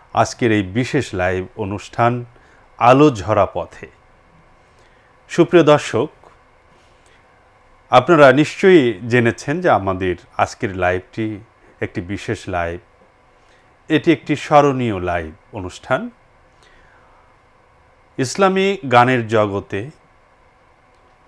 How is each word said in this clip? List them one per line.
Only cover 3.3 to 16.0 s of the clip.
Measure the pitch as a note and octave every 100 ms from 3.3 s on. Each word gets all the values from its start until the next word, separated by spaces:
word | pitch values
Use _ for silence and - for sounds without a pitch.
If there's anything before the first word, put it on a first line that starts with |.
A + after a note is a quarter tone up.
| G#2 F#2+
পথে। | F2+ D#2+ - - _ _ _ _ _ _ _ _ _ _ _ _ _ _
সুপ্রিয় | - E3 F3
দর্শক, | D3 D3 - A2 D3 - - _ _ _ _ _ _ _ _ _ _ _ _ _ _ _ _
আপনারা | B2+ B2+ E3 C#3
নিশ্চয়ই | C3 D3+ - G3 F3+ B2 A2+ A#2
জেনেছেন | A#2+ A#2 A2 - E3
যে | F3+
আমাদের | A2 F#2+ F#2 F#2 E2+ - -
আজকের | G2 - A2+ F#2
লাইভটি | F2+ F#2 - - A2 G2+ A2 _ _ _
একটি | G#2 -
বিশেষ | F2 G2 - G#2 -
লাইভ। | F2 E2+ F2 - _ _ _ _ _ _ _ _ _ -
এটি | D3+ F3
একটি | D3+ - C#3+
স্মরণীয় | - D3 C#3+ C3+ A#2+ F#2+
লাইভ | F2+ F2 D#2+ D#2+ _
অনুষ্ঠান। | A2 F2+ - - C3+